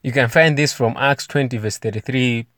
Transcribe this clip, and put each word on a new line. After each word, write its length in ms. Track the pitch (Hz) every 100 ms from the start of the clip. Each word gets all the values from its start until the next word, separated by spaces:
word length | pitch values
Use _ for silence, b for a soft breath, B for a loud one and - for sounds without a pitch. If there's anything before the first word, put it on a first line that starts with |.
You 120 | 139
can 160 | 131 117
find 280 | 165 160 143
this 140 | 147
from 240 | - 117 117
Acts 300 | 139 139 -
twenty 300 | 143 127 120
verse 200 | 107 -
thirty-three 720 | 110 107 - 127 127 117 113